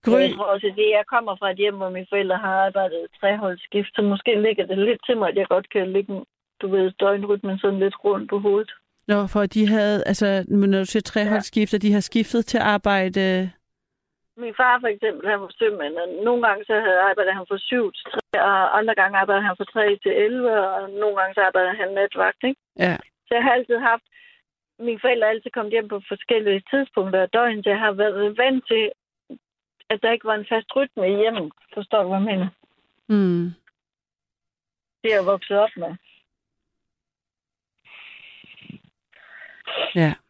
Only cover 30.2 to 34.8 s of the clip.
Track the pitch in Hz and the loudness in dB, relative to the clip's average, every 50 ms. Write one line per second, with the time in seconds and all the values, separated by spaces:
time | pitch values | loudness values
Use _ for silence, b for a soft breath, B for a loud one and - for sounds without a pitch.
30.2 | - 220 214 214 208 - 233 220 226 - - 269 277 262 _ - 190 185 202 202 | 0 -2 -4 -4 -2 -2 -4 -4 -4 -2 -2 -2 -2 -2 _ -2 -2 0 2 2
31.2 | 214 226 233 214 170 151 - _ _ _ - 220 202 _ - 214 196 180 190 190 | 2 0 0 -2 -8 -8 -12 _ _ _ -12 -12 -8 _ 0 0 0 0 0 -2
32.2 | 196 220 208 190 180 190 - _ _ _ _ _ _ _ _ _ _ _ 214 208 | -2 0 -2 -2 -2 -4 -6 _ _ _ _ _ _ _ _ _ _ _ 2 2
33.2 | 196 185 175 175 170 180 170 _ _ _ _ _ _ _ _ _ _ _ _ _ | 2 2 2 0 -2 -4 -8 _ _ _ _ _ _ _ _ _ _ _ _ _
34.2 | _ _ _ _ _ _ _ _ _ _ _ _ | _ _ _ _ _ _ _ _ _ _ _ _